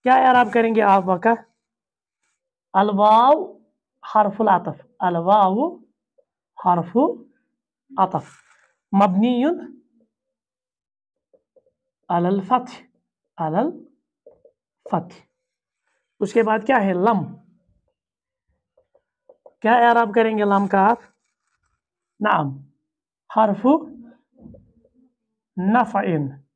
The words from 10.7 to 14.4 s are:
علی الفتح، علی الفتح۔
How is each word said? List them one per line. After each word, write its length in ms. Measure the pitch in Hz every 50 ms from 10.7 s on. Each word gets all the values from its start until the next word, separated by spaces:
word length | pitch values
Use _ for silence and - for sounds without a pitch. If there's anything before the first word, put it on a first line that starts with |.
| _ _ _ _ _ _ _ _ _ _ _ _ _ _ _ _ _ _ _ _ _ _ _ _ _ _ _ -
علی 0 |
الفتح، 720 | 175 175 175 180 196 196 190 - 254 247 254 - - - - _ _ _ _ _ _ _ _ _ _
علی 200 | - 160 156 156
الفتح۔ 1600 | 202 262 349 359 - - _ _ _ _ _ _ _ _ - _ _